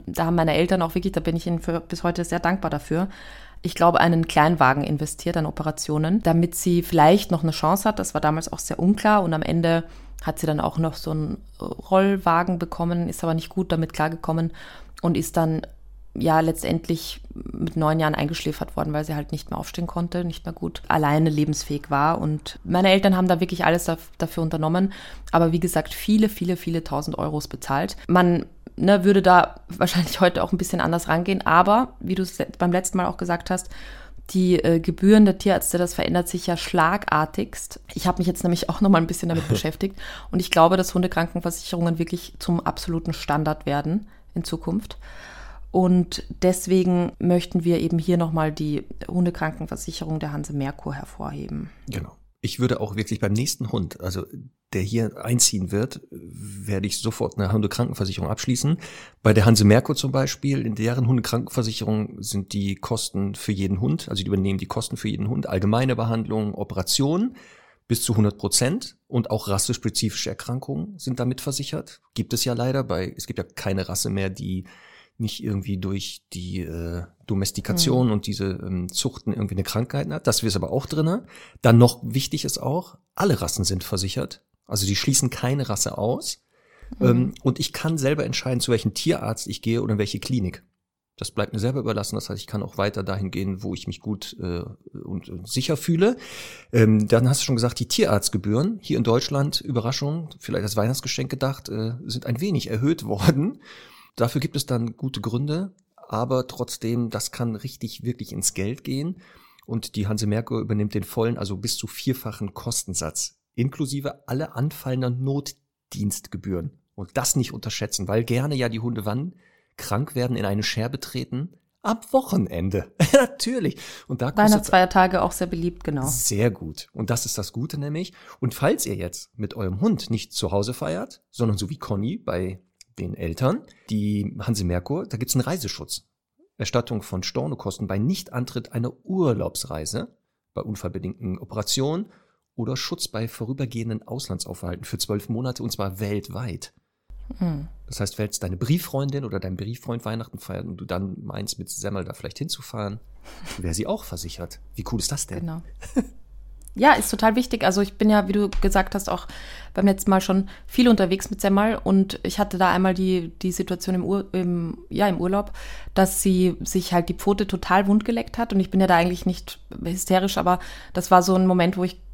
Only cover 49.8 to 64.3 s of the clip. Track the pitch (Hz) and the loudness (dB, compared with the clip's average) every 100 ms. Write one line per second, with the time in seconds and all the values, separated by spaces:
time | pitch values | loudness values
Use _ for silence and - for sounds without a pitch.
49.8 | - - 156 156 151 143 - 143 135 - | -8 -8 -6 -4 -4 -6 -4 -4 -4 -6
50.8 | 151 139 - - 143 143 - 73 - - | -8 -8 -12 -10 -10 -8 -8 -8 -10 -12
51.8 | - 98 - - _ - 120 - 123 - | -10 -8 -8 -16 _ -8 -6 -2 0 0
52.8 | 104 101 104 110 101 107 143 - 107 113 | -2 -4 -4 -2 0 0 0 -4 -4 -4
53.8 | 87 - 92 92 - 139 - _ - 95 | -4 -6 -6 -6 -8 -14 -18 _ -6 -2
54.8 | 98 113 110 - 117 120 - 101 90 101 | 0 0 0 -4 0 4 4 2 0 0
55.8 | 127 - - - 85 - 101 98 101 98 | -2 -6 -16 -18 -16 -14 -12 -10 -4 -2
56.8 | 98 - 117 - 113 - 98 110 104 - | -2 -2 -4 -2 -4 0 0 2 0 0
57.8 | 120 139 95 90 82 110 - 123 143 170 | -2 0 -4 -2 -4 -4 -2 0 2 0
58.8 | - - - _ 110 107 107 110 101 117 | -4 -18 -20 _ 4 8 8 8 10 8
59.8 | - 143 135 131 135 - 139 135 113 107 | 6 -2 0 0 0 -2 -2 0 -2 -2
60.8 | 113 127 120 127 - 120 - 131 110 - | 0 2 2 2 2 -2 -2 -2 -2 -2
61.8 | 107 107 104 - 98 101 92 101 98 95 | -2 0 -2 -6 -4 -4 -2 -2 -2 -4
62.8 | - 117 - 101 98 101 - 95 95 92 | -4 -4 -2 -2 -4 -4 -4 0 0 2
63.8 | 127 160 - 98 95 | 0 0 -2 -4 0